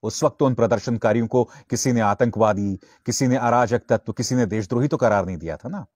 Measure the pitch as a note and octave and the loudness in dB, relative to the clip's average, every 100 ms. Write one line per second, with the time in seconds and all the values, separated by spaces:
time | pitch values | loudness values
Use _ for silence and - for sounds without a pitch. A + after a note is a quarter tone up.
0 | A2 - D#3 - C#3 A#2+ A#2 A#2 - A#2 | -8 -2 -2 2 0 2 2 2 -2 -2
1 | A#2 A2 A2+ B2 A#2 - - B2 C3+ A#2+ | 2 2 2 0 0 -6 -8 -4 0 0
2 | G#2+ G2+ A#2+ G#2+ A2 G2+ G2+ F#2+ _ _ | 0 2 0 2 2 2 -2 -6 _ _
3 | - A#2 C3+ B2 A#2+ A#2+ A#2+ A#2 - A2 | -8 -2 0 2 2 2 2 -2 0 -2
4 | - G#2 A#2+ B2+ A2 G#2+ G2+ A#2+ C#3 D#3+ | -2 -8 -4 0 0 -2 -2 -2 -2 0
5 | B2 G2+ F2+ F2+ D#2+ D2+ - G3 - | 2 2 0 -6 -8 -10 -10 -12 -14